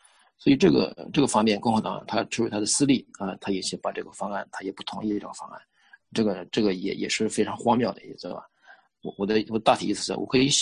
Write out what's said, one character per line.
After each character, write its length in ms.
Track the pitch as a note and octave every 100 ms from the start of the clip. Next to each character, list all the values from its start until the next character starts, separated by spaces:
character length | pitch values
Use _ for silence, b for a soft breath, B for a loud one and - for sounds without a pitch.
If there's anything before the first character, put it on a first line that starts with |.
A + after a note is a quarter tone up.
| b b b b
所 140 | C#3+
以 60 | C#3
这 120 | F2+
个， 400 | C2+ - - D2
这 80 | D3+
个 60 | B2+
方 140 | G#2+ A2
面， 120 | G2+
共 120 | A#2+
和 60 | A2
党 240 | G2 G2 -
他 160 | A2 G#2+
出 200 | - A2+
于 40 |
他 100 | G#2+
的 60 | G#2+
私 200 | - C#3
利 220 | B2 - -
啊， 140 | F#2+ F2+
他 120 | -
也 80 | F#2+
是 160 | - F#2
把 120 | G2
这 140 | F#2+
个 80 | -
方 180 | - G2+
案， 120 | G2 -
他 100 | -
也 80 | F#2+
不 100 | -
同 180 | - G#2+
意 120 | G#2+ G#2
这 80 | -
个 60 |
方 180 | - -
案， 120 | - _ b b b _
这 120 | - G#2+
个， 180 | F#2 F2+
这 100 | -
个 120 | G#2
也， 200 | F2+ G2
也 140 | G2+ G2
是 220 | - A2
非 120 | -
常 140 | G2+ -
荒 220 | A#2+ A#2
谬 120 | G#2+
的， 100 | -
也 100 | - -
知 120 | F2+
道 80 | -
吧？ 80 | - b b b b _
我， 140 | - -
我 60 | G2
的， 160 | A2 G#2+
我 100 | A2
大 200 | - B2
体 100 | G2
意 60 |
思 100 | G2
是， 100 | -
我 120 | F#2+ -
可 120 | B2+
以， 120 | C#3 -